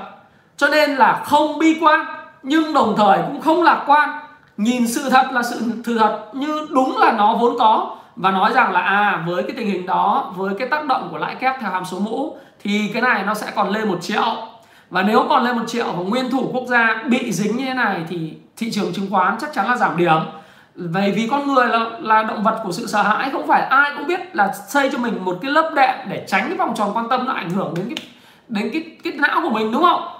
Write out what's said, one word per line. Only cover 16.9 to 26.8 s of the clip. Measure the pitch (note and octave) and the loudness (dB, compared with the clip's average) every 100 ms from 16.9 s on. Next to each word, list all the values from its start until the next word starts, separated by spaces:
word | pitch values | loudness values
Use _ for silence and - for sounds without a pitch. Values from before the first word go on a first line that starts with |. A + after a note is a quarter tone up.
| A3 D4+ | 0 0
bị | C4 A#3+ | 0 0
dính | F3 G#3 A#3+ | -2 -2 -2
như | C4+ | -2
thế | |
này | B3+ A3 F3+ E3 | -2 -2 -2 -6
thì | F3 D#3+ - - - | -6 -8 -10 -20 -8
thị | A3+ | -6
trường | G#3 F3+ | -2 -2
chứng | G3 F#3+ | -4 -2
khoán | G3 F#3 A3+ | 0 2 0
chắc | D4 | -4
chắn | G#3 A3 | -2 0
là | A#3+ | 2
giảm | F3+ D#3+ | 0 2
điểm. | F3 D#3+ - - - - _ - | 2 2 0 -10 -20 -20 _ -12
Bởi | F3 F#3+ G3+ | -6 -2 0
vì | G3 A#3 | 0 0
con | C#4+ C#4 | -2 0
người | C4 A#3+ | 2 2
là, | A#3 A3+ - | 0 -2 -4
là | G#3+ A3 | 0 2
động | A3 G#3+ | 2 0
vật | G#3+ - | 0 0
của | F#3+ | -4
sự | E3+ A3+ | -6 -2
sợ | G#3+ | 0
hãi, | G3+ - C#4 | 2 0 -2
không | D#4+ D#4 | -2 2
phải | D4+ | 2
ai | - C4+ C#4+ - | 4 4 2 0
cũng | C#4+ | -4
biết | F4+ F4 G#3 | -4 -2 0
là | G3 - - | 0 -2 -2
xây | C#4 C4+ | 0 2
cho | C4+ | 0
mình | A#3 F#3 F#3 | -2 -2 -4
một | F3 | -4
cái | D4+ | 0
lớp | D#4 D#4+ D4 | 2 2 2
đệm | C4 - G3+ | 2 0 -6
để | - - | -8 -2
tránh | G3 C4 | -2 -2
cái | F#4 | -2
vòng | D#4 | -2
tròn | A3 | -2